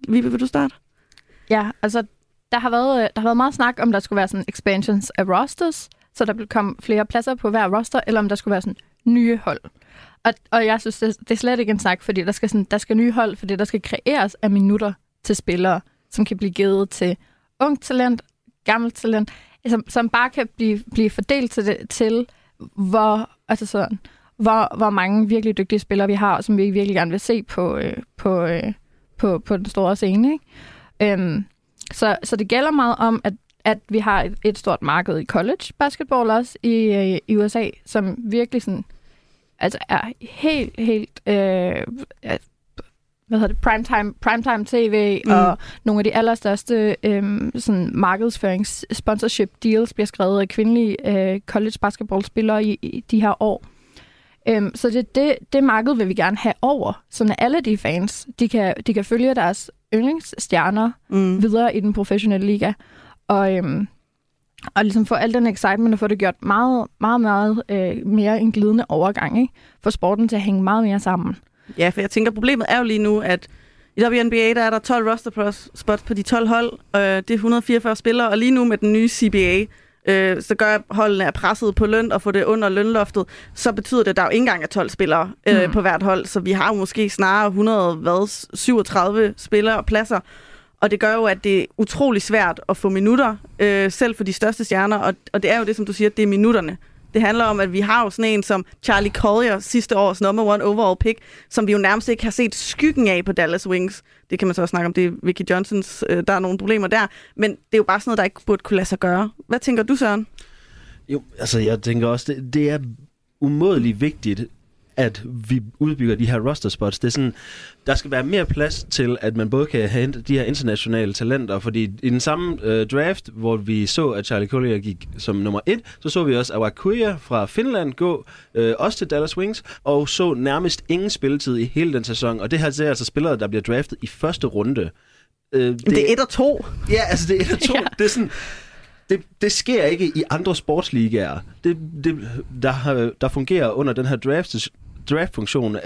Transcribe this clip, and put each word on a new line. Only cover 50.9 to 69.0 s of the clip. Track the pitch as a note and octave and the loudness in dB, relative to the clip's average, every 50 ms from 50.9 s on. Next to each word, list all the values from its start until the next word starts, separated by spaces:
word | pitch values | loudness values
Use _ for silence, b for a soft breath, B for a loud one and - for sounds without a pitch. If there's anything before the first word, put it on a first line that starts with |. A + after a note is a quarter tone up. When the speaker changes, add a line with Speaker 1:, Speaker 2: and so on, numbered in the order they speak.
| G3 - C#4+ - G3+ F#3+ F#3+ F#3+ F#3+ | -2 -2 -2 0 0 2 2 0 -2
Speaker 2:
øh, | G3+ | -4
college | - - - G#3+ G#3+ A3 - - | -6 -4 -2 -2 0 -2 -4 -2
basketballspillere | - G3+ - - A3 G#3 G3 G3 G3+ - - A3+ A3 A3 G#3+ G#3+ A3 | -4 -4 -4 -4 -8 -4 -2 -2 -2 -2 -2 0 0 2 2 2 0
i, | G#3 G3+ - | 0 -2 -4
i | - - - B3 - - | -6 -8 -10 -8 -6 0
de | - G#3+ | 0 2
her | G#3+ G#3 - - G#3+ | 2 2 2 2 0
år. | G#3+ - - b b b b b b b b b b b b b b b b - A3+ | -2 -2 -2 b b b b b b b b b b b b b b b b 0 0
Øhm, | A3+ G#3+ G#3 F#3 - | 2 2 0 -2 -4
så | - - A#3+ | -2 -2 0
det, | A3 B3 A3+ - - | 2 0 -2 0 0
det, | C4 C#4 D4+ C#4 - - - - | 2 2 2 2 0 -2 0 2
det | C#4 C#4 | 4 4
marked | C4+ A3 G#3+ A3+ C4+ D4 | 4 4 4 2 2 2
vil | A3+ G#3 | 2 2
vi | F#3 F#3 | 0 0
gerne | G#3+ A3 F#3 G#3 | 0 0 0 0
have | - - A3+ - - | 0 -2 -2 -2 0
over, | - C4 D4 C4 - G3+ G3 - _ _ | 0 0 0 0 -2 -4 -6 -8 _ _
sådan | - - A#3 G#3+ | -4 0 0 0
at | G3+ - | 2 2
alle | - B3 C#4+ E4+ | 0 2 2 0
de | C4+ A3 G#3+ | 0 0 -2
fans, | G3+ - - D#3 F3 F#3 G#3 - - - C4+ - - | 0 0 -2 -2 -2 -4 -4 -6 -8 -14 -10 -2 -2
de | A#3+ G#3+ | 0 2
kan, | - A3+ G3+ F#3 - - - | 2 2 0 0 -2 -2 -2
de | - G#3 | -2 0
kan | G#3+ G3+ | 0 0
følge | - A#3 A#3+ B3 C4 C4 | 0 0 2 2 2 2
deres | B3 E3 F3+ G3 - - - - _ _ - - | 2 0 0 -2 -4 -8 -18 -20 _ _ -2 0
yndlingsstjerner | A3 A#3 C4+ D#4+ E4 - - - - - - F#3+ E3+ D#3 F#3 G3+ G#3+ A3 A#3+ A#3+ _ _ - | 2 2 2 0 -2 -6 -10 -12 -10 -6 0 0 2 2 2 2 0 0 0 -2 _ _ -2
Speaker 1:
Mm. | G3 F#3+ F#3+ F#3 F#3 F#3+ | 0 2 2 2 2 2
Speaker 2:
videre | G3+ A3+ G#3 A3+ A#3+ A#3 - | 2 2 4 4 2 2 2
i | G#3+ | 0
den | F#3+ G#3+ G3+ | 0 0 0
professionelle | G#3 G3+ - G3 G#3 G#3 G#3+ G3+ F#3+ G3 | 0 0 0 0 0 2 2 0 2 2
liga, | G3+ G#3 G3+ G#3+ G#3 G#3 B B B B B B B B B _ | 0 0 0 0 -2 -4 B B B B B B B B B _
og, | - G3+ G3 G3 F#3+ F#3+ | 0 2 2 2 2 2
øhm, | F#3 F#3 D3 C3 - G#3 - _ _ _ _ _ _ _ _ _ _ _ _ _ - - - - | 0 0 -2 -2 -2 -4 -6 _ _ _ _ _ _ _ _ _ _ _ _ _ -18 -12 -4 0
og | G3+ G#3+ | 0 0
ligesom | G#3 G3 A3+ G#3+ | 2 2 2 2
få | - - | 2 0
al | - - - A3 | 0 0 0 2
den | B3 A#3 | 2 2
excitement | A#3 G3 - - G3 G3 G3+ A#3 A#3 A3 | 0 0 0 0 0 2 2 2 2 2
og | G3+ | 2
få | G#3+ | 0
det | G#3 G#3+ G3 | 0 0 0
gjort | G3+ F#3 E3+ - - | 0 -2 -2 -2 -2
meget, | - G3+ G#3+ B3 C4 B3+ A#3+ A3 - _ - | 0 2 2 2 2 2 0 -2 -4 _ -2
meget, | G3 A3 A#3+ B3 | 0 0 2 2
meget, | A3+ G#3+ G3+ G3+ G#3 G#3+ A3 A#3 - - | 2 2 2 2 2 2 0 -2 -2 -2
øh, | G3+ G3 F#3 F3+ E3+ - - | -2 -2 -2 -2 -2 -4 -2
mere | G3 G3+ G#3+ G3+ G#3 A3 A3 | 0 2 2 4 4 2 2
en | A3 A3+ | 2 2
glidende | G3+ G#3+ G#3 G#3 G#3+ A#3 - - | 2 4 2 4 4 2 2 0
overgang, | D3 D#3 | 0 2